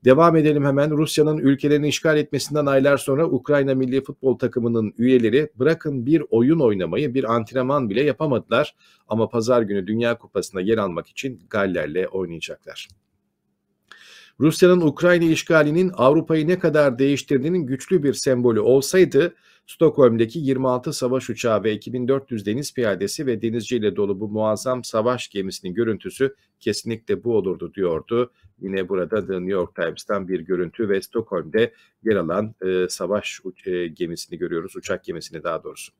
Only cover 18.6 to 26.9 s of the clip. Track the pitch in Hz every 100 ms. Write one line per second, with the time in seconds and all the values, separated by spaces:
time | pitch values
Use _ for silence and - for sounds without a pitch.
18.6 | 107 135 135 185 180 135 175 - _ _
19.6 | _ - 160 151 127 113 113 170 139 131
20.6 | 131 123 123 147 127 131 127 113 120 107
21.6 | 104 107 113 123 123 135 135 113 101 110
22.6 | 147 - 113 95 98 - 139 113 113 117
23.6 | 104 123 107 98 101 95 107 107 107 107
24.6 | 131 127 110 113 113 123 - 98 95 90
25.6 | 95 90 113 98 95 - 135 135 _ _
26.6 | - 104 -